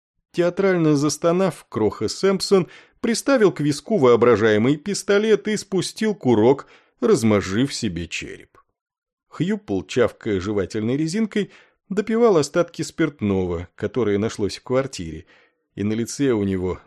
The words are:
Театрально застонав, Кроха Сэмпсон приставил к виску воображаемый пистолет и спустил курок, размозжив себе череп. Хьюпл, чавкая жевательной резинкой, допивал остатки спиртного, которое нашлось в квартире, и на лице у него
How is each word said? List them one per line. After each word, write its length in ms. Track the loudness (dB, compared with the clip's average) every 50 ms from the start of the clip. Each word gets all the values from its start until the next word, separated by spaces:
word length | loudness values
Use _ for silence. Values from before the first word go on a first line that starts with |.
| _ _ _ _ _ _ _
Театрально 640 | -2 0 0 0 0 0 2 2 4 4 4 4
застонав, 680 | 2 2 0 -2 -2 0 0 0 2 0 -2 -2 -6 -12 _
Кроха 380 | -4 -2 0 0 0 -2 -4 -6
Сэмпсон 600 | -4 -2 0 0 0 0 0 2 2 2 2 0 -6 -16 -20 _ _ _
приставил 520 | -4 -4 -4 -2 0 0 2 4 4 2
к 100 | 2 0
виску 360 | -2 -2 -2 -4 -4 -4 0 2
воображаемый 800 | 4 6 6 6 6 4 4 4 4 4 4 4 4 2 0 0
пистолет 680 | -2 -6 -8 -6 -2 0 2 2 4 2 2 2 2 -2
и 100 | -4 -4
спустил 560 | -6 -4 -4 -4 -4 -4 -6 -4 -4 -2 -2
курок, 540 | 0 2 2 4 6 6 4 4 2 -2 -8 -20 -20 _ _ _ _
размозжив 760 | 0 2 2 2 4 2 2 2 0 0 -2 -2 -2 -2 -4
себе 340 | -6 -6 -6 -6 -6 -8 -8
череп. 440 | -10 -10 -12 -12 -16 -18 -20 _ _ _ _ _ _ _ _ _ _ _ _ _ _ _ _ _
Хьюпл, 520 | -8 -6 -4 -4 -4 -6 -6 -6 -6 -6 -6
чавкая 580 | -4 0 0 0 0 -2 _ -6 -4 -4 -2
жевательной 560 | -4 -4 -4 -4 -4 -4 -6 -6 -4 -4 -4 -4
резинкой, 540 | -4 -4 -4 -4 -4 -4 -4 -6 -6 -6 -10 -18 _ _ _ _ _ _
допивал 480 | -6 -6 -4 -2 0 2 2 4 4 2
остатки 440 | 0 0 0 -2 -2 -2 -4 -8
спиртного, 880 | -10 -8 -4 -2 -2 -2 -2 -4 -2 -2 0 0 -2 -2 -4 -6 -8 -10 _
которое 420 | -8 -8 -6 -4 -2 0 0 0 0
нашлось 400 | -2 -4 -4 -4 -4 -6 -6 -8
в 60 | -8
квартире, 640 | -2 -2 -2 -2 -2 -8 -12 -12 -12 -12 -14 -16 _ _ _ _ _ _ _ _ _ _
и 80 | -6 -4
на 100 | -4 -2
лице 380 | -4 -4 -6 -4 -2 -2 0
у 120 | 0 0 0
него 380 | -2 -2 -2 -4 -4 -6 -8 -10